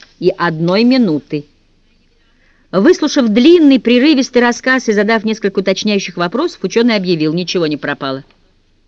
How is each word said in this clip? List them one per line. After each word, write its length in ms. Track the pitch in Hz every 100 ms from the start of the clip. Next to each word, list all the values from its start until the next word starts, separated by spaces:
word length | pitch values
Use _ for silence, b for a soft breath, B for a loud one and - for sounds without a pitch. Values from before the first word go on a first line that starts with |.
| b b
и 120 | 170 -
одной 460 | 175 160 170 196
минуты». 600 | 240 262 214 151 - 151 - _ _ _ _ _ _ _ _ _ _ _ -
Выслушав 580 | 175 240 359 302 294 233
длинный, 500 | 208 269 349 285 262
прерывистый 640 | 233 247 294 269 247 240
рассказ 460 | 240 240 262 262 226
и 40 |
задав 300 | 208 208 226
несколько 360 | 214 214 202 196
уточняющих 580 | 190 190 214 208 - 175
вопросов, 420 | 175 233 339 -
учёный 340 | 185 226 240 214
объявил: 380 | 180 165 156
Ничего 320 | 165 175 185 156
не 120 | 147
пропало. 460 | 143 143 139 135 - _ _ _ _ _